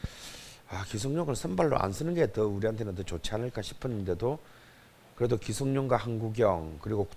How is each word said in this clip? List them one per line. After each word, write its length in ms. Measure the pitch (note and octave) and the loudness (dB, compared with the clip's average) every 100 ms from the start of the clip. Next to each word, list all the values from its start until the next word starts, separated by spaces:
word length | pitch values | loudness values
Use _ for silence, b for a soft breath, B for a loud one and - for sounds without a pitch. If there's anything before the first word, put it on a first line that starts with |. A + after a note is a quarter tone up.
| B B B B B B - | B B B B B B -12
아, 140 | G2 G2 | -10 -6
기성용을 500 | G#2+ C3+ D#3+ D3+ A2+ | -4 -2 0 0 0
선발로 420 | E3+ F#3 D#3+ B2+ | 0 4 4 4
안 120 | F#2+ | 2
쓰는 220 | F#2+ D#3+ F3 | 0 0 2
게 160 | B2 | 2
더 160 | A2+ G#2+ | 4 2
우리한테는 480 | G2+ A2 A2 G#2 F#2 | 2 0 0 -4 -4
더 80 | |
좋지 300 | F#2 F2 - | -4 -4 -2
않을까 280 | G#2+ B2 A2+ | -2 -2 -4
싶었는데도 760 | F#2+ - C3 G#2+ F#2+ F2 A#2+ D#3 b b b b b b - - | -6 -6 -4 -2 -2 0 0 -2 b b b b b b -12 -2
그래도 220 | A#2+ A2+ | 2 2
기성용과 600 | - G#2+ C#3 C3+ C3+ A#2+ | 0 0 2 2 4 2
한국영 840 | A#2 A2+ A2 A2+ G#2 F2 D#2+ D2+ | 2 -2 -2 4 4 4 -2 -6
그리고 260 | G#2 G#2+ G2 | -2 -2 -2